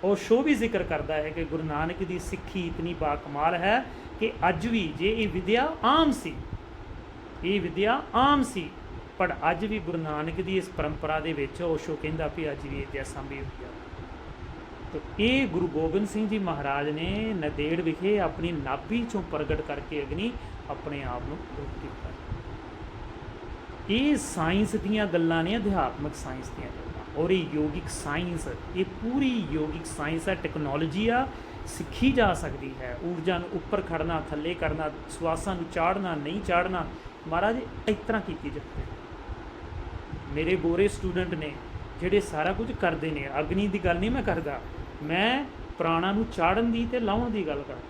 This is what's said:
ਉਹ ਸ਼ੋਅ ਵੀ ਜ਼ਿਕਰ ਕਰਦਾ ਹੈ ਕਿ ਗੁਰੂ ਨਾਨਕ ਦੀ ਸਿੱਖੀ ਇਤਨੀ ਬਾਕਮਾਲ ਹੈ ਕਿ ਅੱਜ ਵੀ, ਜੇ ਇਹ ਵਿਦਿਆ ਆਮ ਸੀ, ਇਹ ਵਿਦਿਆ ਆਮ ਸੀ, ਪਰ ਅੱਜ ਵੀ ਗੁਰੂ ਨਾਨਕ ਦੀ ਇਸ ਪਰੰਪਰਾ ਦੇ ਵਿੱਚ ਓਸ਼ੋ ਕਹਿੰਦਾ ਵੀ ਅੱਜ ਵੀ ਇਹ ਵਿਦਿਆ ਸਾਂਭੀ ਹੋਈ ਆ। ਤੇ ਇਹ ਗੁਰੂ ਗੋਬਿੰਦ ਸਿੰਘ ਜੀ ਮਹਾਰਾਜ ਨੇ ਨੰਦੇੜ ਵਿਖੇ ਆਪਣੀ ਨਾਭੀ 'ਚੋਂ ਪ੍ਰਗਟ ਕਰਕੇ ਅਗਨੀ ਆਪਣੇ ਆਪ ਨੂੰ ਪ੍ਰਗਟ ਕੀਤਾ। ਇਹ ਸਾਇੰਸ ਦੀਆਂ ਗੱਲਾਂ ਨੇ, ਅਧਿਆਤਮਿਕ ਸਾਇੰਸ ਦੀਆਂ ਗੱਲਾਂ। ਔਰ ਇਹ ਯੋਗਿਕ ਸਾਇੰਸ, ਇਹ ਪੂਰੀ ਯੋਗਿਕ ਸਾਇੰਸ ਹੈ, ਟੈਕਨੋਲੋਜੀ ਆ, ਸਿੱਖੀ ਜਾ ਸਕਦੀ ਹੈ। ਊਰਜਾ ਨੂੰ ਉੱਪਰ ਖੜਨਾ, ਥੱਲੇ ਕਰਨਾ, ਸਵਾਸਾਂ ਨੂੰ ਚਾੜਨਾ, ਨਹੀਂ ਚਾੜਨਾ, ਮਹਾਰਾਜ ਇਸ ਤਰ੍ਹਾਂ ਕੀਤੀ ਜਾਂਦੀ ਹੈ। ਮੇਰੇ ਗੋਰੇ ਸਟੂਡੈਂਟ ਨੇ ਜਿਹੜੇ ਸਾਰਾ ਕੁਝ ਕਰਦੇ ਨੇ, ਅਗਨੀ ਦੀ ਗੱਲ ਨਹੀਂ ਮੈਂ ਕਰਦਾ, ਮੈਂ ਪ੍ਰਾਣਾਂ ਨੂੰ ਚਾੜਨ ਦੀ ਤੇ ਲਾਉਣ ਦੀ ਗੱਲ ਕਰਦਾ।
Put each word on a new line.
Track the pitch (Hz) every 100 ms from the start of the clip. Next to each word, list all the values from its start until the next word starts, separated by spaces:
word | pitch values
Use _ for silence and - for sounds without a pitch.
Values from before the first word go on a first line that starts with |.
ਉਹ | 185 196
ਸ਼ੋਅ | - 226
ਵੀ | 285 262
ਜ਼ਿਕਰ | 226 190
ਕਰਦਾ | 175 156 147
ਹੈ | 156 151
ਕਿ | 160
ਗੁਰੂ | 156 160
ਨਾਨਕ | 156 147 165 175
ਦੀ | 185 180
ਸਿੱਖੀ | - 123 - 190 170
ਇਤਨੀ | 156 165
ਬਾਕਮਾਲ | 170 151 147 139 143 156 175
ਹੈ | 185 233 262 - - -
ਕਿ | 220 - 170
ਅੱਜ | 170 214
ਵੀ, | 226 170 143
ਜੇ | 185
ਇਹ | 226 214
ਵਿਦਿਆ | 185 180 226 285 320
ਆਮ | 226 302 311
ਸੀ, | 247 165 135 - - - - - - - - - -
ਇਹ | 170 202
ਵਿਦਿਆ | 170 160 208 262 - 226
ਆਮ | 269 285
ਸੀ, | 254 196 156 - - - - -
ਪਰ | 180 - 151
ਅੱਜ | 170 208
ਵੀ | 214
ਗੁਰੂ | 165 165
ਨਾਨਕ | 156 151 160 165
ਦੀ | 180 190
ਇਸ | 180
ਪਰੰਪਰਾ | - 151 - 156 156
ਦੇ | 156
ਵਿੱਚ | 147 135 -
ਓਸ਼ੋ | 170 156 - 151
ਕਹਿੰਦਾ | 156 156 151 160
ਵੀ | 156
ਅੱਜ | 139
ਵੀ | 143
ਇਹ | 139
ਵਿਦਿਆ | 135 139
ਸਾਂਭੀ | 135 143 139 139
ਹੋਈ | 135 - -
ਆ। | - - - - - - - - - - - -
ਤੇ | - - -
ਇਹ | 214 262 254
ਗੁਰੂ | 165 175
ਗੋਬਿੰਦ | 143 160 180 208
ਸਿੰਘ | 214 214
ਜੀ | 214
ਮਹਾਰਾਜ | 185 147 143 139 147
ਨੇ | 151 170 202 220 202
ਨੰਦੇੜ | 151 147 147 170
ਵਿਖੇ | 165 156 190 208
ਆਪਣੀ | 170 - 165
ਨਾਭੀ | 165 135 139 - 226
'ਚੋਂ | 233 202 165
ਪ੍ਰਗਟ | 151 147 151
ਕਰਕੇ | 156 143 - 151
ਅਗਨੀ | 139 151 220 247 - - -
ਆਪਣੇ | 143 - 143
ਆਪ | 135 123 127
ਨੂੰ | 143
ਪ੍ਰਗਟ | - 139 139 -
ਕੀਤਾ। | - - - 160 160 - - 302 262 262 - - - - - - - - - - -
ਇਹ | 214 277 277
ਸਾਇੰਸ | - - 160 190 214 214
ਦੀਆਂ | 185 214 202
ਗੱਲਾਂ | 170 165 165
ਨੇ, | 165 226
ਅਧਿਆਤਮਿਕ | 202 190 135 120 147 143
ਸਾਇੰਸ | 143 131 123
ਦੀਆਂ | - -
ਗੱਲਾਂ। | - - - - 143
ਔਰ | 165
ਇਹ | 190 151
ਯੋਗਿਕ | 151 151 147 -
ਸਾਇੰਸ, | - 143 147 180 170 160 117 - 180
ਇਹ | 185
ਪੂਰੀ | - 220 262 277 240 160
ਯੋਗਿਕ | 151 151 165 160
ਸਾਇੰਸ | - 147 160 160
ਹੈ, | -
ਟੈਕਨੋਲੋਜੀ | 160 156 147 143 160 151 220
ਆ, | 240 262 - - - -
ਸਿੱਖੀ | - 165 - 254
ਜਾ | 254 214
ਸਕਦੀ | 165 156 135 135 131
ਹੈ। | 127 120
ਊਰਜਾ | 170 175 160 175
ਨੂੰ | 175
ਉੱਪਰ | 185 - 202
ਖੜਨਾ, | 190 165 165 165 143
ਥੱਲੇ | 147 156
ਕਰਨਾ, | 175 160 151 151 - -
ਸਵਾਸਾਂ | - 165 160 - 180
ਨੂੰ | 165
ਚਾੜਨਾ, | 180 165 190 185 156
ਨਹੀਂ | 143 190
ਚਾੜਨਾ, | 196 175 180 185 156 - - - -
ਮਹਾਰਾਜ | 165 202 233 - - -
ਇਸ | 208 -
ਤਰ੍ਹਾਂ | 220
ਕੀਤੀ | 196 160 147
ਜਾਂਦੀ | 143 - -
ਹੈ। | - - - - - - - - - - - - - - -
ਮੇਰੇ | 143 160 185
ਗੋਰੇ | 165 170 202
ਸਟੂਡੈਂਟ | - 185 175 180
ਨੇ | 165 151 135 - - - -
ਜਿਹੜੇ | 175 202
ਸਾਰਾ | 202 156 160
ਕੁਝ | 185 226
ਕਰਦੇ | - 180 156 156
ਨੇ, | 147 139 139
ਅਗਨੀ | 151 180 208
ਦੀ | 196 175
ਗੱਲ | 170
ਨਹੀਂ | 202
ਮੈਂ | 262
ਕਰਦਾ, | 220 170 147 131 - - - -
ਮੈਂ | 151 170 214 262 277 - - -
ਪ੍ਰਾਣਾਂ | 165 165 180
ਨੂੰ | 202 226 -
ਚਾੜਨ | 165 190 233
ਦੀ | 233 233
ਤੇ | 254
ਲਾਉਣ | 220 208 247
ਦੀ | 214 160
ਗੱਲ | 143 135
ਕਰਦਾ। | 123 117